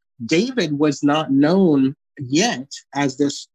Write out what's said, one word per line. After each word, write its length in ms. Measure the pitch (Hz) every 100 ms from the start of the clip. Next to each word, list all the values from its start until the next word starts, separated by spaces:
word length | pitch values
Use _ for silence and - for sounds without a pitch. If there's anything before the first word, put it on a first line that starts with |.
| _ -
David 540 | 113 160 247 247 160 143
was 240 | 151 135
not 300 | 143 156 156
known 640 | 139 147 190 180 139 131 - _ -
yet 520 | 123 147 233 135 139 - _
as 220 | 143 139 139
this 320 | 143 - -